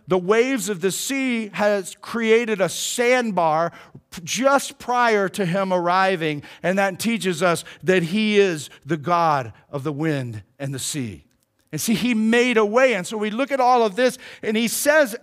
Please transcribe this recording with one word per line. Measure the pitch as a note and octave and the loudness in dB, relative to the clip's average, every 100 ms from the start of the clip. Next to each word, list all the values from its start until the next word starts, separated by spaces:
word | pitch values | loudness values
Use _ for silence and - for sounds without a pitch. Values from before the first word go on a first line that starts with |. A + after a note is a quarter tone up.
| - | -2
the | F#3 | -2
waves | F3+ A3 B3+ C4 F#3 | 2 2 4 0 -4
of | F#3 | -2
the | F#3 | -2
sea | - - C4+ C4 A#3 G#3 | -4 -4 -2 -2 -2 -4
has | F3 G#3 G3+ F3+ - | -2 0 0 -4 -14
created | - A#3 A3+ A3+ A#3 G3+ | -8 -4 4 4 4 0
a | E3+ | -2
sandbar | - - - A#3+ B3+ A#3 F#3 E3 D#3 E3+ - - - _ - | -2 -6 -2 2 2 2 0 2 2 0 -6 -20 -20 _ -16
just | E3 G3 C4+ C#4 - - | -8 0 2 2 0 -12
prior | - B3 A#3+ G#3 F#3+ | -4 0 2 2 0
to | G#3 F3+ | -2 -2
him | G3 F#3+ | -2 0
arriving, | F3+ F3 F#3 F#3+ F3+ D#3+ D3 - - | 0 2 2 2 0 -2 -4 -10 -6
and | E3+ G3 | -2 0
that | G3 F3+ | 0 -2
teaches | A3+ A3+ F#3 D3+ | -2 -2 -2 0
us | F3+ D#3+ - - | 0 0 -4 -8
that | C#3+ F#3 | 0 2
he | E3 G#3 G#3+ G#3 | 2 0 2 4
is | G3 D#3 B2+ - | 4 0 -8 -16
the | C3+ D#3+ | -6 -4
God | C#3 F3 E3 C#3+ A2+ - _ | 0 2 2 0 -2 -12 _
of | C#3+ | -8
the | C#3+ | -6
wind | C#3 D#3+ C#3+ B2 A2 - - | -4 -2 -2 -4 -10 -14 -12
and | C#3 | -10
the | C3+ | -8
sea. | - D3+ A#2 E2 _ _ _ _ _ | -8 -6 -8 -10 _ _ _ _ _
And | D#3 | -6
see, | - | -2
he | F#3 A#3+ A3 | 0 0 2
made | A3 A#3+ B3 A3+ | 2 4 4 2
a | G#3 | 2
way. | A#3 C4 G3+ | 4 2 2
And | F3 | -4
so | A3 | -6
we | G#3+ | -6
look | G#3+ C#4 | -4 -2
at | C4+ | 0
all | B3 B3 | 2 4
of | A3 F#3+ | 2 2
this, | B3+ - - - | 0 0 -16 -10
and | G#3+ A3 | -4 -2
he | A#3 | -2
says | - C#4+ D#4 C4 A3 | -2 2 4 2 -2